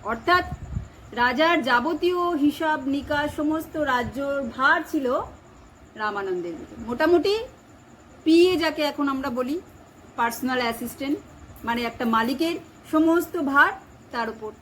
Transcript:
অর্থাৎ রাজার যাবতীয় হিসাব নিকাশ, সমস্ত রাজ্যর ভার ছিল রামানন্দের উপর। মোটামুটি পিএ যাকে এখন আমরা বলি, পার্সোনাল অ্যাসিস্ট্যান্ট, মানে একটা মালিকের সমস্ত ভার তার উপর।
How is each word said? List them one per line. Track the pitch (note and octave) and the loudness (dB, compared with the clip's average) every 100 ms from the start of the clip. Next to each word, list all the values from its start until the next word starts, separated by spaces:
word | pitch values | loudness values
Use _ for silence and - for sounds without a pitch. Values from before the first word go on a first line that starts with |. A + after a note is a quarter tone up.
অর্থাৎ | - A#3 - F4+ F4+ - - - - - - | -6 -6 2 2 2 -10 -8 -8 -8 -18 -12
রাজার | G#3+ B3 B3+ D#4+ E4+ | 0 0 4 4 4
যাবতীয় | B3 A#3+ A#3+ D#4 F4 F4+ F4 E4+ | 2 2 2 0 0 2 0 2
হিসাব | D4 D4 D#4+ D#4 C4 | 2 2 -2 -2 -2
নিকাশ, | C#4 - D4 D4 D4 | -4 -2 -2 -2 -2
সমস্ত | D4+ D#4 D4+ D#4 | -2 -2 -4 -4
রাজ্যর | D4 B3 A#3 A3 C#4 C#4 B3 A#3 | 0 0 -2 -4 -4 -2 -4 2
ভার | C4+ E4+ D#4+ | 4 4 2
ছিল | D#4 C4 C#4 A4+ - - - - - - G#3+ | -2 0 -2 -4 -14 -20 -20 -20 -20 -20 -6
রামানন্দের | G#3+ G3+ G3 F3+ F3 | -6 -4 -4 -4 -4
উপর। | E3 - - A3 | -10 -14 -14 -8
মোটামুটি | A#3+ D#4 F4 E4+ G#4+ B4+ - - - - - - - | 0 4 4 4 0 -4 -14 -20 -20 -20 -20 -20 -6
পিএ | - E4 F4+ F4 | 4 6 6 4
যাকে | D#4+ D4+ | 0 0
এখন | D4 D4 C#4+ | -2 0 -2
আমরা | C4+ C4+ | -2 -4
বলি, | A#3+ B3+ D#4+ - - - - - - | -4 -4 -4 -8 -20 -20 -20 -18 -4
পার্সোনাল | A#3 A#3 B3+ B3+ | -4 -2 -4 -2
অ্যাসিস্ট্যান্ট, | A#3+ A3+ A#3+ - C4+ D#4+ - - - - | -2 -4 -8 -8 -4 -4 -6 -20 -20 -12
মানে | A3+ A#3+ | -6 -4
একটা | A#3 A#3 A#3+ | -4 -2 0
মালিকের | A3+ A3+ C#4 E4 E4 - - - | 2 0 0 -2 -4 -10 -20 -2
সমস্ত | D#4 E4 E4+ E4+ F4+ | 2 4 4 0 -4
ভার | C#4 C#4 E4+ G4 - - - | 0 4 2 0 -16 -20 -10
তার | B3+ A3+ | -6 -6
উপর। | A3 G#3+ G3 | -6 -12 -14